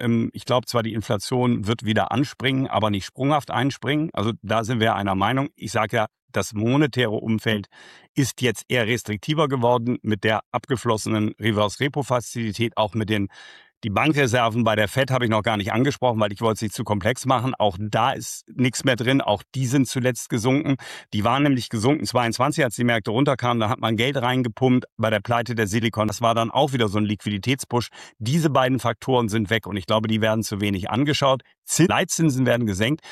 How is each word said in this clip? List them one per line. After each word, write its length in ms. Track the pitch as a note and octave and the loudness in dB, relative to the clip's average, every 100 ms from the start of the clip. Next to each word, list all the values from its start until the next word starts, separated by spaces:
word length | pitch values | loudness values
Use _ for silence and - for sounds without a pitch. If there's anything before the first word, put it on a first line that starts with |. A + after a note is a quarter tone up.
Ähm, 320 | A#2+ A#2 A#2 | 0 0 0
ich 120 | G#2 - | -6 0
glaub 220 | B2 - | 0 2
zwar, 140 | A#2+ | -2
die 120 | A2+ | -2
Inflation 720 | A2 - G#2+ - B2+ B2 A2+ G#2 | -4 -2 -4 -2 0 2 0 0
wird 180 | A2+ G#2+ | -2 0
wieder 260 | G#2+ F#2+ | 0 2
anspringen, 540 | A#2 C#3+ - B2 C3 C3+ | 0 -2 -2 -2 0 0
aber 240 | G2+ G#2+ | 0 0
nicht 160 | G2+ - | -2 -6
sprunghaft 460 | - C#3 D3+ - | -4 0 0 -2
einspringen. 580 | A#2 C3+ - A#2 D3+ D#3+ | -2 -2 -2 -2 -2 -2
Also 180 | - G#2 G#2 | -2 -4 -4
da 220 | G2 A2 | -2 -2
sind 160 | A2 B2 | 0 0
wir 160 | A2+ G2+ | 0 0
einer 180 | G2+ | -2
Meinung. 360 | F#2+ G2+ C3 C#3 - | 0 0 0 -4 -8
Ich 160 | A2 | -6
sag 220 | A2+ G#2+ | -4 -2
ja, 140 | A#2+ G#2+ - _ | 0 -2 -6 _
das 220 | G#2+ F#2+ | -4 -4
monetäre 580 | G#2 A2+ C3+ D3+ B2 A#2 | -2 0 2 2 0 -2
Umfeld 560 | G#2+ A2+ A2 A2+ G#2+ G2+ - - - _ - | -2 -2 -2 0 -2 -4 -16 -20 -20 _ 0
ist 260 | B2+ - | 0 0
jetzt 220 | B2 G#2 - | -2 -2 -2
eher 200 | B2+ G#2+ | 0 0
restriktiver 600 | A#2+ - G#2+ - D3+ D3 | -2 -4 -6 -4 0 0
geworden 520 | C3 A#2 B2 A#2+ A#2+ | 2 2 2 2 -2
mit 220 | A2+ G#2 | -2 0
der 180 | G#2 G#2+ - | 0 0 -2
abgeschlossenen 840 | A#2+ - B2 A#2 G#2+ - A2 G#2+ - | -8 -4 -4 0 -2 0 -2 -2 -2
Reverse-Repo-Fazilität, 1400 | G#2+ G2+ G#2 - D3 D3 C3 B2 - A#2+ A2+ G2+ A#2 - | -2 0 0 -2 -4 -4 -2 -2 -2 -6 -6 -2 -2 0
auch 180 | A2 A2+ | -2 -2
mit 160 | G#2 | 0
den, 160 | G#2+ G2 - - - - _ | 0 -2 -6 -20 -20 -20 _
die 60 | - | -4
Bankreserven 760 | G2 C#3 D3 C3 B2 A#2 A2+ | 0 2 4 4 4 2 2
bei 140 | A2+ G#2+ | 2 2
der 100 | G#2 | 2
Fed 240 | - C3 | 0 0
habe 140 | C3 A#2+ | 0 2
ich 40 | |
noch 140 | A2 | 0
gar 140 | G#2+ G#2+ | 0 -2
nicht 160 | G2+ | 0
angesprochen, 440 | G#2+ C3+ - B2+ A2 | 0 0 0 0 2
weil 100 | G#2 | 0
ich 80 | G2+ | 0
wollte 140 | A2+ | 0
es 80 | G#2+ | 0
nicht 120 | G#2+ | -4
zu 120 | - G#2+ | -6 -2
komplex 400 | G#2 G#2 B2+ B2+ | 0 0 -2 0
machen. 280 | B2+ B2+ | 0 0
Auch 220 | - G#2 F2+ | 0 -2 0
da 360 | G#2+ A2+ B2 | -2 0 0
ist 320 | - A#2+ - - | -2 -8 -14 -12
nichts 380 | A2 B2+ - C3+ | 0 0 2 0
mehr 100 | A#2+ | 2
drin. 240 | A#2 C#3 | 2 2
Auch 240 | - G#2 - C3 | 2 -2 -2 -4
die 100 | C3 | 0
sind 240 | C#3 B2+ | 2 2
zuletzt 400 | C3 B2 A#2+ - | 0 -2 -2 -4
gesunken. 480 | A#2+ A2+ C3+ - C3 - - - | -2 2 2 0 -4 -6 -18 -6
Die 140 | G#2+ G#2+ | 0 2
waren 180 | C3 | 4
nämlich 240 | D3 B2+ G#2 | 2 2 -2
gesunken 380 | A#2 A#2 D3+ G#2 | 0 2 2 0
zweiundzwanzig, 580 | B2 A#2 A2 C3+ D#3 | 0 0 2 0 2
als 140 | C3 - | 0 0
die 80 | A#2+ | 0
Märkte 260 | A#2 G#2+ | 0 0
runterkamen. 480 | A2 C#3+ C3 A#2+ A#2+ | 0 2 2 0 0
Da 80 | G#2+ | 0
hat 140 | - | 0
man 160 | A2+ A2 | 0 0
Geld 180 | B2 C#3 | 0 0
reingepumpt 720 | A#2+ B2+ A#2+ G#2 C3 B2 - - | 0 0 -2 0 2 2 0 -2
bei 140 | A2+ | 0
der 100 | G#2+ | 0
Pleite 340 | G2+ A#2 A2+ | 0 -2 0
der 140 | A2+ G#2 | -2 0
Silicon. 400 | A2+ A2 G#2+ G#2+ | 0 0 0 -2
Das 140 | G2+ | 0
war 120 | A#2 | 2
dann 160 | A2+ A2+ | 2 2
auch 220 | - C#3+ | 2 0
wieder 160 | C3 A2 | 2 0
so 100 | G#2 | 0
ein 60 | |
Liquiditätspush. 840 | G#2 G#2+ - G#2 B2 C3+ - B2 - - - _ | -2 -2 -2 -2 -2 -4 -2 -2 -2 -10 -20 _
Diese 300 | A2+ E3 D#3 | -2 0 2
beiden 300 | C3+ C3 C3 | 2 2 0
Faktoren 480 | A#2 - - B2+ A2+ | 0 -4 0 2 2
sind 220 | A2+ G2+ | 0 0
weg 180 | A2+ - | -2 -2
und 80 | G2 | -6
ich 100 | - | 0
glaube, 220 | G#2+ A2 | 0 2
die 140 | A2 | 2
werden 220 | A2 A2 | 2 0
zu 180 | G#2+ G2+ | -2 -2
wenig 280 | G#2 F#2+ G2 | -2 -2 -2
angeschaut. 520 | A2 C#3+ C#3 C#3 C3 - _ - | -2 0 0 2 0 -2 _ -6
Zins-, 220 | - D#3+ | 2 2
Leitzinsen 560 | A#2 F3+ - D#3+ B2+ B2 | 2 0 0 0 2 2
werden 220 | A#2+ A2+ | 2 0
gesenkt, 340 | F#2 A2 D#3 - | 0 0 0 -6